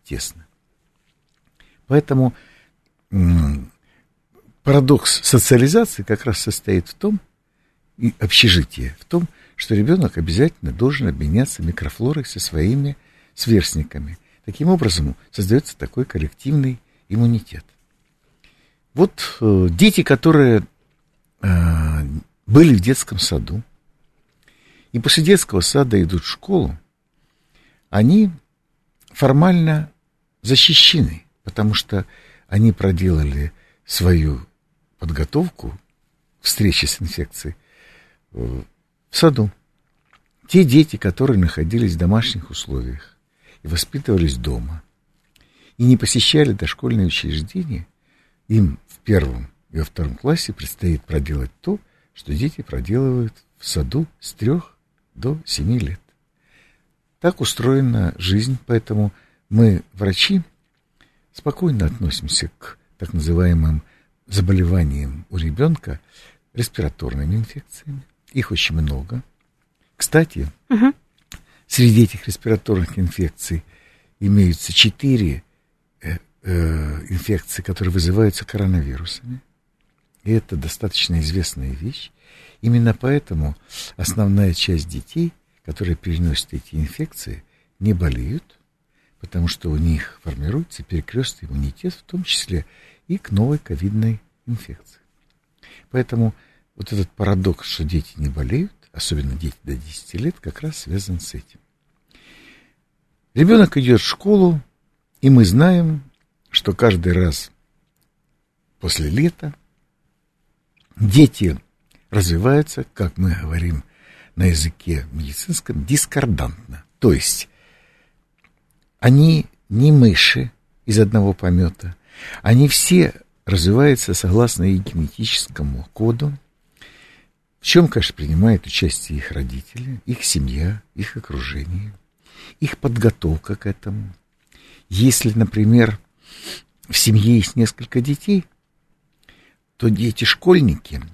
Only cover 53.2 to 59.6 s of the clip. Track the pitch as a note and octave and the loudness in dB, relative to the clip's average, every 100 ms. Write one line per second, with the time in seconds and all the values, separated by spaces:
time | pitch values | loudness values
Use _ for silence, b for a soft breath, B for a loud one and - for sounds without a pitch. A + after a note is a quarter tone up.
53.2 | A2+ - _ _ - - C2 C3 D#3+ _ | -4 -8 _ _ -8 -6 -4 -4 -6 _
54.2 | - - A2+ E3+ - _ _ _ _ - | -18 -4 -2 -2 -4 _ _ _ _ -10
55.2 | C3 D#3 - - D2+ A#2+ D2+ F#2 _ _ | -8 -8 -8 -6 -2 -2 -4 -8 _ _
56.2 | _ _ _ _ _ _ _ _ _ _ | _ _ _ _ _ _ _ _ _ _
57.2 | F3 - G#2 - A#2+ C3+ C3 A2+ F2 - | -4 -2 -4 -2 0 2 0 0 -2 -2
58.2 | F2+ G2+ A#2+ B2+ - A2+ - G#2+ G#2 - | -2 0 0 -4 -2 -2 -2 -2 -2 -4
59.2 | _ _ - G#2 | _ _ -2 4